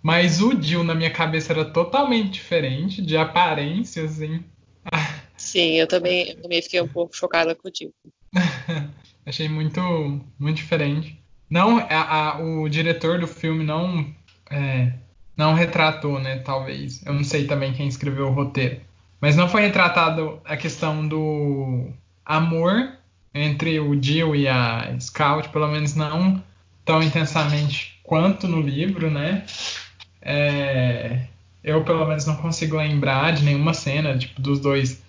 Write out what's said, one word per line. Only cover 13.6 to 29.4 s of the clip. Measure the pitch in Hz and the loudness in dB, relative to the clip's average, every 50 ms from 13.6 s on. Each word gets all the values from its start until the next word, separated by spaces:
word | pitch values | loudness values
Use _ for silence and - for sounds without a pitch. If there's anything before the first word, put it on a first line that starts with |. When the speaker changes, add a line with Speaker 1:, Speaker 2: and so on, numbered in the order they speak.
| 160 | 0
Speaker 1:
não, | 151 151 160 175 185 180 165 151 - 151 - _ _ _ _ _ - | -2 -2 -2 -2 -2 -2 -2 -4 -4 -8 -18 _ _ _ _ _ -8
é, | 143 143 139 139 131 127 127 123 123 - - - _ _ - - - | -6 -4 -2 -2 0 0 0 0 0 -4 -12 -20 _ _ -20 -16 -2
não | - 151 156 160 | 2 2 4 4
retratou, | 165 175 165 - 170 160 156 156 - - 147 143 135 | 4 2 2 2 2 2 2 2 0 -4 -4 -2 -2
né, | 131 135 135 131 | -4 -4 -6 -6
talvez. | 127 - 135 135 131 135 135 135 143 135 123 - - | -4 -4 -4 -4 -4 -6 -8 -8 -8 -10 -12 -12 -8
Eu | - 143 | -4 -2
não | 143 143 | -2 -2
sei | - - 151 135 | 0 0 -2 0
também | - 147 139 135 135 127 | 0 0 -2 -2 -2 -4
quem | 131 143 139 | -4 -4 -4
escreveu | 127 - - 143 131 135 139 135 | -4 -4 -4 -4 -4 -2 -2 0
o | 131 | 0
roteiro. | 139 135 131 - 143 127 123 127 - - - _ _ _ _ _ _ | 0 -2 -2 -2 -2 -2 -2 -4 -6 -16 -20 _ _ _ _ _ _
Mas | - 147 147 | 2 4 4
não | 160 180 180 | 4 4 4
foi | 185 220 | 2 2
retratado | 208 202 - 196 180 175 175 175 165 160 160 160 160 151 - - - | 2 2 4 4 2 4 4 4 2 2 2 0 -2 -4 -6 -10 -10
a | - 151 | -10 -10
questão | 143 - 165 - - - 156 151 156 156 151 | -6 -6 -8 -6 -2 -2 -2 -2 0 -2 -2
do | 156 156 156 156 151 147 147 143 139 139 135 131 127 127 123 123 - - - _ _ _ _ | -2 -2 -2 -2 -2 -2 0 -2 -2 -2 -2 -2 -4 -4 -4 -6 -10 -16 -20 _ _ _ _
amor | - 151 156 165 165 165 165 165 175 196 226 262 269 - - _ _ _ _ _ _ _ | -2 0 0 2 2 0 2 2 2 2 2 0 -2 -6 -16 _ _ _ _ _ _ _
entre | 143 147 151 143 147 156 165 160 156 | -2 0 0 0 0 0 0 0 0
o | 151 143 143 143 | 0 0 0 0
Jill | 131 135 147 160 165 160 151 | 2 2 2 2 2 2 2
e | 143 139 135 | 2 2 2
a | 131 127 123 117 113 117 113 - 123 123 | 2 2 2 2 0 -2 -4 -4 -6 -8
Scout, | - - - - 151 143 143 156 156 - | -8 -10 -4 0 2 2 2 0 -2 -4
pelo | - 156 151 151 | -2 -2 0 0
menos | 151 151 147 147 143 | 0 0 -2 -2 0
não | 151 151 151 151 165 185 190 190 190 - - - _ _ _ _ _ _ | -2 -2 -2 0 2 2 2 2 2 -2 -10 -20 _ _ _ _ _ _
tão | 165 160 160 | 2 2 4
intensamente | 160 156 - 165 156 147 - 165 151 147 147 147 147 143 123 - - - - - _ | 4 4 2 2 0 2 2 0 2 2 2 2 2 0 0 -2 -6 -10 -14 -20 _
quanto | - 165 156 160 190 196 196 - 185 | 0 2 4 6 4 4 2 0 0
no | 170 160 | 0 2
livro, | 156 139 135 139 165 190 190 170 160 160 | 0 0 0 0 0 0 0 0 0 0
né? | 151 143 143 165 190 190 | 0 0 0 0 -2 -2